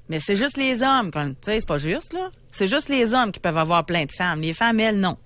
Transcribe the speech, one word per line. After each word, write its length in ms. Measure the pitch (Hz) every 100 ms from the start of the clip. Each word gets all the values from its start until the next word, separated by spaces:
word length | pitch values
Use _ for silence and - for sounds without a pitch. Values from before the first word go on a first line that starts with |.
| -
mais 100 | 156
c'est 140 | 143 202
juste 200 | 277 277
les 260 | 262 247
hommes, 280 | 262 269 196
comme, 220 | 151 143 131
tu 40 |
sais, 180 | - 214
c'est 60 | -
pas 120 | 147
juste, 340 | 151 226 -
là. 160 | 339 370 - -
C'est 160 | - 196
juste 200 | 269 -
les 260 | 277 233 247
hommes 160 | 214
qui 80 | 175
peuvent 160 | 180 160
avoir 280 | 160 170 156
plein 180 | 175 143
de 60 |
femmes. 280 | - 180 156
Les 120 | 160
femmes, 280 | 165 233 226
elles, 180 | 220 208
non. 180 | 190 -